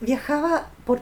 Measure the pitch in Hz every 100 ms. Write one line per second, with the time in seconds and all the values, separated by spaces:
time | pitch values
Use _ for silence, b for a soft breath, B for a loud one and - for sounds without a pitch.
0 | 226 262 - 294 330 320 - - - 247